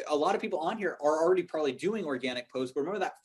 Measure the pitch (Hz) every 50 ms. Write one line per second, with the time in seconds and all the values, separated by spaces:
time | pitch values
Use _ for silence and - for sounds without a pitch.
0 | - - 151 143 151 180 233 277 - 202 180 - - 196 226 220 196 165 135 -
1 | 139 151 156 160 165 175 185 180 170 - - 156 151 143 127 120 151 190 226 220
2 | 180 151 139 123 127 127 123 123 120 _ - 131 131 127 - 147 143 170 202 202
3 | 185 - - - -